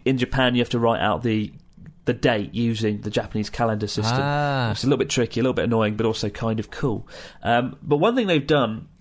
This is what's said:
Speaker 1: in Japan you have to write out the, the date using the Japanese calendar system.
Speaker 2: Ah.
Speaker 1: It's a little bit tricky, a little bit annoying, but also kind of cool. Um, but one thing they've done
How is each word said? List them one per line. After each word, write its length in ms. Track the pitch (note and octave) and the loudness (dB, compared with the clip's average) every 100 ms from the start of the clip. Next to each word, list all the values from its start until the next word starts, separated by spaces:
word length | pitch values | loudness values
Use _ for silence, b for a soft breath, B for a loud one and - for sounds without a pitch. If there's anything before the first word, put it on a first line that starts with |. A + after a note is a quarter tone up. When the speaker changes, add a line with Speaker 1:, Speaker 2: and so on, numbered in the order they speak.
Speaker 1:
in 140 | - C3 | 0 0
Japan 360 | B2 C#3 B2+ B2 | 0 2 2 2
you 40 | |
have 80 | A#2+ | 2
to 100 | A#2+ | 2
write 220 | A#2 A2+ | 2 2
out 220 | G#2 F2+ | 0 0
the, 300 | A#2 A2 G#2 - - - - - | 0 0 -2 -8 -20 -20 -20 -6
the 80 | - | -4
date 400 | A#2+ C3 A2 G2 | 0 2 2 -2
using 480 | A2 A#2 G#2+ A2 G#2 | -2 -2 0 -2 -2
the 80 | G#2+ | -2
Japanese 380 | A2+ - G#2+ G#2 | -4 -2 -4 -4
calendar 380 | - A#2 G#2+ G#2 | -2 0 0 -2
system. 320 | - A2 B2+ | 0 0 0
Speaker 2:
Ah. 520 | C#3+ D3 C#3+ C3+ A#2 | 0 0 0 0 -2
Speaker 1:
It's 100 | G2 | 0
a 40 | B2+ | 0
little 100 | C#3+ | 2
bit 100 | - | 2
tricky, 300 | - A2+ A2+ | 0 0 0
a 40 | |
little 100 | B2+ | 0
bit 120 | B2 G2 | 2 0
annoying, 280 | A2+ G#2+ | 2 0
but 100 | G#2+ | 2
also 240 | A2+ A2 A2+ | 0 0 -4
kind 280 | - A#2 A2 | -4 -2 -2
of 100 | G2+ | -6
cool. 340 | - C#3+ G#2 - B B B | -4 -4 -4 -8 B B B
Um, 320 | G#2+ A#2+ B2 - | 0 0 0 -8
but 180 | - D3 | -2 2
one 180 | G#3 B3 | 4 2
thing 100 | G3+ | 2
they've 180 | D#3+ | 0
done 440 | C3 D3 A2+ A2 - - | 4 2 2 -4 -12 -12